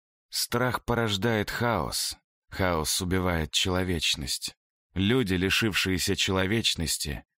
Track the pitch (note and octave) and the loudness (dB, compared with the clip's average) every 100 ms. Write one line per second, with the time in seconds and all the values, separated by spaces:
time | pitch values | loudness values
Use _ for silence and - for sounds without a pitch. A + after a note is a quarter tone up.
0 | _ _ _ - - A#2+ B2 - - A#2 | _ _ _ -6 -2 0 0 -2 0 0
1 | A2+ G2 A#2 A2 G2 - A#2+ G2+ B1 - | 0 0 2 2 0 0 0 0 0 -4
2 | - - _ _ - - F#2 E2 D2+ - | -6 -8 _ _ -10 -2 0 2 0 -2
3 | F#2 F#2 F2+ E2+ D#2 - G2 F2+ F#2 E2+ | 0 0 2 0 0 0 0 0 0 0
4 | - - C#2 - - - _ _ _ F#2 | 0 -2 -4 -6 -8 -12 _ _ _ 0
5 | G2 C3 G2+ F#2 F#2+ - A2+ F2+ F#2+ F2+ | 2 2 2 2 2 2 0 0 0 0
6 | - F#2+ - F#2+ F#2+ A2+ G#2+ - D#2 - | 0 0 0 2 2 0 0 -2 -2 -2
7 | D2+ C#2+ - | -4 -8 -10